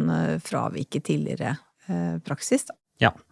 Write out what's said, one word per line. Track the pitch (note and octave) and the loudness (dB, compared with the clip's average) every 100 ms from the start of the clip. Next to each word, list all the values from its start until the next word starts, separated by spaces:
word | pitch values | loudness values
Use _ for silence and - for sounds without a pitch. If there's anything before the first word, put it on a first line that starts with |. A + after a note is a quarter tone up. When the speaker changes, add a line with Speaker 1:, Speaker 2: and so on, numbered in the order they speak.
| D#3+ | 4
Speaker 1:
eh, | D#3+ D#3 D#3+ | 2 2 -2
fravike | - - - - - D3 | -2 -2 -2 -4 -4 -4
tidligere, | - D3+ D3 - B2 D3 _ _ - | 0 0 0 -2 -2 -4 _ _ -6
eh, | F3 E3+ E3 | -2 -2 -2
praksis, | - C#3+ - C4+ - | -4 -4 2 0 0
da. | - _ - | -14 _ 2
Speaker 2:
Ja, | A#2 - - | 2 2 -4